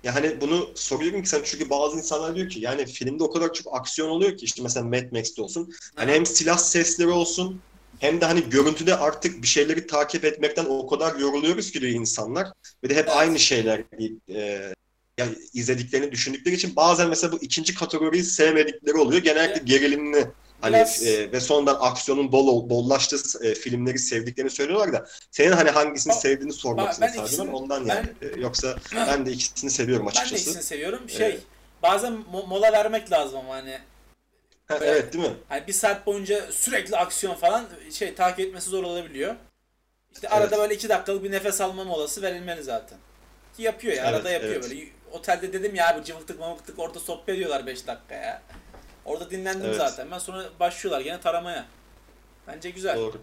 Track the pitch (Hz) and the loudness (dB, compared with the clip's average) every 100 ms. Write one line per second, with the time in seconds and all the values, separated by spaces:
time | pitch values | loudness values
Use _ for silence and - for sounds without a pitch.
0 | 123 131 151 131 143 170 160 - - 135 | -2 0 0 0 0 0 -2 -8 -4 -2
1 | 160 196 185 151 143 143 147 143 147 160 | -2 -2 -2 -2 -2 -6 -2 0 0 -2
2 | 156 151 160 170 185 113 117 135 127 - | -4 -4 -4 -4 -6 -6 -6 -4 -6 -4
3 | 127 147 156 165 170 165 - 160 156 - | -6 -2 -2 0 -2 -4 -6 -8 -6 -4
4 | 156 165 196 190 117 - 123 127 117 123 | -2 2 2 0 -8 -6 -4 -4 0 -2
5 | 123 120 110 - 101 170 175 - - - | -2 -6 -6 -6 -6 -6 -8 -12 -18 -4
6 | 117 151 165 - 160 170 - 175 165 - | 2 4 4 2 2 2 4 2 2 2
7 | 170 175 170 - 185 185 - - _ - | 4 4 2 -2 -4 -6 -16 -20 _ -2
8 | 143 170 165 170 135 131 143 156 165 165 | 0 2 4 4 4 4 4 4 2 4
9 | 147 156 175 175 120 151 147 160 170 151 | 2 0 -4 -2 2 4 4 2 0 0
10 | 147 165 156 151 151 151 165 135 131 143 | 0 0 0 0 -2 0 -2 -2 -2 0
11 | 160 147 139 143 156 180 190 147 127 117 | 0 0 0 2 2 0 -2 -4 -2 -2
12 | 110 - 110 147 190 - - _ 127 143 | -2 -4 -4 -4 -4 -8 -20 _ 0 2
13 | 156 - 160 160 - 127 110 107 110 - | 4 4 4 4 4 4 2 0 -2 -6
14 | 110 110 - 101 104 101 98 95 _ _ | -8 -8 -10 -6 -6 -6 -8 -14 _ _
15 | _ - 120 110 - 123 120 123 123 135 | _ -4 -4 -4 -10 -6 -2 -2 0 -2
16 | 143 120 - 135 - 180 180 139 165 165 | -2 -2 -4 -2 -2 0 0 4 6 6
17 | 175 160 175 165 139 - 160 180 165 156 | 4 2 0 -2 -2 -2 -2 -4 -4 0
18 | 156 170 175 - 156 156 147 143 147 151 | 2 2 0 4 6 6 2 0 0 4
19 | 135 165 165 151 160 - 123 135 143 143 | 6 6 6 4 4 0 4 6 6 2
20 | 147 147 120 - _ _ 113 113 113 - | 2 2 2 -4 _ _ 4 6 6 2
21 | 113 107 104 123 123 147 143 135 127 127 | 2 2 2 -2 4 4 6 4 2 0
22 | - 135 139 135 135 120 117 120 120 135 | 0 0 4 6 6 4 4 0 4 2
23 | - 143 - 117 117 107 123 120 123 127 | 2 -2 -4 -2 -2 -2 -2 -2 -2 -2
24 | - 117 117 120 131 - 143 196 196 113 | -2 -2 -4 -4 -4 -2 -2 0 2 0
25 | - - - - 151 180 160 147 151 143 | -4 -18 -14 4 6 8 6 6 2 0
26 | 147 143 139 135 139 147 131 113 - - | 0 2 2 0 -2 -6 -4 -2 -2 0
27 | 226 240 214 160 190 135 135 139 120 104 | 0 0 -4 -4 -4 -6 -4 -4 0 -2
28 | 117 - - - 123 - 131 123 - 113 | -2 -8 -12 -6 -4 -2 -4 -6 -8 -2
29 | 226 139 131 127 - - 139 123 120 123 | 0 0 0 -4 -6 -4 -6 -2 0 0
30 | 104 - 247 220 - 170 - 147 160 240 | 0 -2 -2 -4 -4 -6 -6 -6 -6 -8
31 | 247 220 220 - - _ _ _ 170 202 | -8 -2 -2 -2 -12 _ _ _ 2 2
32 | 240 226 202 185 196 190 220 214 214 220 | 0 -6 -8 -10 -4 4 6 6 4 0
33 | 214 170 139 135 131 131 131 131 - _ | 0 0 0 -6 -8 -10 -10 -14 -16 _
34 | _ _ _ _ _ _ _ 151 147 151 | _ _ _ _ _ _ _ -2 2 2
35 | - 165 160 - - 139 147 196 208 196 | 2 -2 -2 -4 -8 -10 -4 0 0 0
36 | - 202 190 208 - - - 220 185 196 | -2 -4 -2 -2 -2 -4 -2 -2 -2 0
37 | 180 - 190 170 170 220 233 175 156 - | 0 -2 -4 2 2 2 -2 -16 -14 -6
38 | 196 - 185 180 190 185 175 190 175 175 | -6 0 0 0 -6 -4 -6 -4 -4 -6
39 | 165 139 165 233 - _ _ _ _ _ | -8 -6 -6 -8 -16 _ _ _ _ _
40 | _ - - 214 208 208 208 208 226 190 | _ -12 0 2 4 2 0 -2 0 -2
41 | - 196 196 196 202 190 190 190 190 165 | 0 -6 -4 -4 -2 -2 -4 -4 -6 -4
42 | 151 - 190 180 180 170 135 117 - - | -4 -4 -6 -6 -10 -10 -6 -8 -8 -20
43 | _ _ _ _ _ - 226 214 240 143 | _ _ _ _ _ -4 -4 -4 -4 -2
44 | 117 117 185 175 110 107 123 143 - - | 0 0 -2 -2 -2 -4 -6 -12 -16 -20
45 | - 165 - 175 185 190 202 196 170 160 | -18 -12 -2 -2 -2 -4 -4 2 2 2
46 | 151 160 160 156 165 170 - - 165 175 | -4 -14 -14 -12 -10 -12 -14 -10 -10 -10
47 | - 170 - 190 170 139 127 127 - 117 | -10 -8 -6 -6 -2 -4 -6 -12 -10 -12
48 | - 113 110 - _ - - - - - | -12 -12 -10 -10 _ -20 -20 -20 -20 -20
49 | - 156 175 185 190 190 113 214 139 - | -10 -10 -8 -8 -6 -4 -4 0 -2 -2
50 | 135 175 180 185 185 - 175 175 202 147 | -12 -12 -12 -12 -14 -2 -2 -2 -6 -4
51 | 135 175 175 170 175 160 120 - _ - | -6 -4 -2 -2 -4 -10 -12 -20 _ -20
52 | _ _ _ _ - 165 170 180 185 131 | _ _ _ _ -20 -14 -14 -6 -4 -2
53 | 110 110 | -2 -8